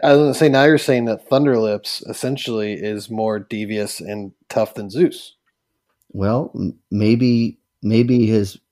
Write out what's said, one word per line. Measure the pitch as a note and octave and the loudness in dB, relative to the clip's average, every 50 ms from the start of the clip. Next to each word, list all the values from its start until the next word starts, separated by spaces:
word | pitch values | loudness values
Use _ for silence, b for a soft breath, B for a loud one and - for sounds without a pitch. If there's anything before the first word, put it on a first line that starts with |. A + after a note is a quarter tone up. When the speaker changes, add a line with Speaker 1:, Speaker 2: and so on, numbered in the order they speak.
| - | 4
Speaker 1:
I | D3 C#3+ | 4 6
was | |
gonna | D3 D3+ C#3+ B2+ | 6 4 2 2
say, | - D#3+ D3 | 2 2 4
now | C3+ C3+ C#3 | 4 6 6
you're | D3+ D#3 C#3+ | 6 4 4
saying | - - C3 B2 A#2 | 2 2 0 0 0
that | A#2 G#2+ - - - | -2 -4 -4 -2 0
Thunderlips | C3+ C3+ D3 C#3+ B2 A2+ A2 G#2+ G#2 G2+ - - - - - - | 0 2 2 2 2 2 2 0 -2 -4 -6 -10 -12 -12 -12 -12
essentially | G#2 - - B2+ C#3 C3+ - B2+ A#2 A2 G#2 G#2 G#2 | -12 -8 -6 -6 -6 -6 -6 -6 -4 -4 -4 -4 -6
is | D#2 F#2+ G#2+ G#2+ G#2 G2+ - | -6 -6 -6 -6 -8 -8 -10
more | A2+ A2 A2 A2 G#2+ G#2+ | -6 -4 -2 -2 -4 -4
devious | G2 - A2+ G#2+ G#2+ G2+ A2 G#2+ G#2 G2 - - | -6 -8 -8 -8 -6 -6 -6 -6 -6 -6 -8 -12
and | - G2+ G#2 G#2 G2+ G2 _ _ _ - | -12 -10 -10 -10 -12 -14 _ _ _ -6
tough | - A#2 A2 - - | -2 -2 -2 -2 -4
than | B2+ G#2 G2 | -12 -12 -8
Zeus. | G2 C#3 F3+ D3+ - - - - _ _ _ _ _ _ _ _ _ _ _ _ _ _ _ _ | -2 0 0 0 0 -4 -20 -20 _ _ _ _ _ _ _ _ _ _ _ _ _ _ _ _
Speaker 2:
Well, | - G2 G2 G#2 A2+ C3 E3+ - - | -8 -4 -2 0 0 -2 -4 -6 -8
m-, | - G2 - - _ _ - | -8 -8 -8 -8 _ _ -6
maybe, | G#2 G#2 G#2+ G#2+ A#2 A#2 B2+ B2 A#2+ A#2 A#2 - - _ _ _ _ - - | -2 0 2 4 4 4 2 2 2 2 0 -2 -6 _ _ _ _ -8 -4
maybe | G#2 A2 A2+ A#2+ A#2+ B2+ B2 A2+ | 2 2 4 4 4 4 2 4
his | G#2+ A2 G#2+ G2+ F#2+ - - _ _ | 2 2 0 0 -2 -8 -16 _ _